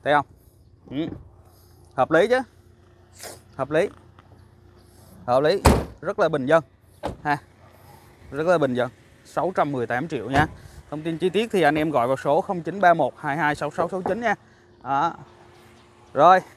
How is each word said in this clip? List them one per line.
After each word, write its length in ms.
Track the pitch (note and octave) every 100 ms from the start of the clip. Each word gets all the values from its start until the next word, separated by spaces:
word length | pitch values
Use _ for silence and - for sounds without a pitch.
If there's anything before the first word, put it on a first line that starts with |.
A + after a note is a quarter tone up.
Thấy 100 | C#3
không? 120 | D3 - - _ _ _ _ -
Ừ. 60 | C3 F3 - - - - _ - - -
Hợp 160 | - B2+
lý 180 | D#3+ G#3+
chứ? 100 | B3 B3+ _ _ _ _ _ _ - - - _ -
Hợp 140 | C3+
lý. 180 | D#3 G3 - - - - - - - - - - - - - -
Hợp 140 | B2+
lý, 200 | D3+ G3 - - - -
rất 180 | D#3 G3+
là 100 | E3+
bình 180 | D3+ C3
dân 180 | D#3+ - _ _ _ - -
ha. 140 | D3+ C#3+ - _ - - - - - _ -
Rất 160 | C3+ D#3+
là 120 | E3+
bình 160 | C#3
dân. 160 | B2 B2 - - -
Sáu 280 | - - D#3+
trăm 180 | F#3+ D#3
mười 140 | C3+ A2+
tám 220 | A#2+ E3
triệu 220 | C#3+ G#2+
nha. 160 | C#3 D#3 - - - -
Thông 120 | D3+
tin 160 | D#3+ D#3+
chi 120 | F3+
tiết 220 | F3 A3+
thì 100 | G3+
anh 160 | D3+ D3+
em 120 | D#3+
gọi 160 | C#3 A#2+
vào 80 | C3+
số 240 | D3 D#3
không 220 | F#3+ F3+
chín 180 | E3 F#3+
ba 140 | F3+
một 260 | E3 B2+ -
hai 160 | D3+ D3
hai 180 | D3+
sáu 160 | D3 D3+
sáu 180 | E3+ E3+
sáu 140 | F#3+
chín 180 | F3+ G#3
nha. 140 | A#3 G3+ _ _ _ _
Đó. 320 | B2+ C#3 E3 - D3+ - - - - - - _ -
Rồi. 260 | B2+ D#3+ F#3 -